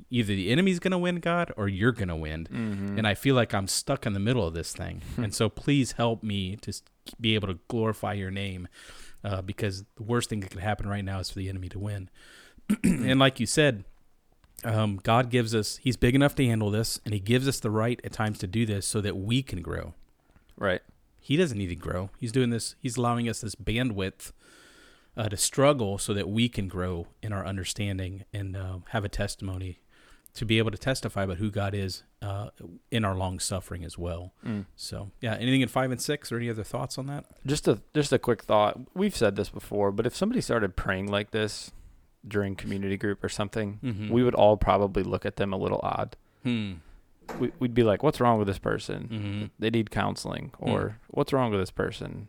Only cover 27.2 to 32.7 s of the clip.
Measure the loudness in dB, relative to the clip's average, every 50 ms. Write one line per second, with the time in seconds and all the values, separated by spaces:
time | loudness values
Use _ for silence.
27.2 | -8 -6 -4 -4 -4 -4 -4 -4 -4 -6 -4 -4 -4 -2 -2 -4 -4 -6 -8 -10
28.2 | -12 -10 -8 -6 -6 -6 -6 -6 -6 -6 -8 -8 -8 -6 -4 -2 -2 -2 -2 -2
29.2 | -2 -2 -4 -6 -8 -6 -6 -6 -6 -8 -10 -12 _ _ _ _ -20 -20 -20 -20
30.2 | -20 -16 -10 -6 0 2 4 4 4 2 0 -2 -2 -2 -2 -2 -2 -4 -2 -2
31.2 | -2 -2 -2 -2 -2 -2 -2 -2 -2 -2 -2 -2 -2 -4 -6 -8 -12 _ _ -10
32.2 | -8 -6 -6 -6 -8 -10 -12 -16 -18 -18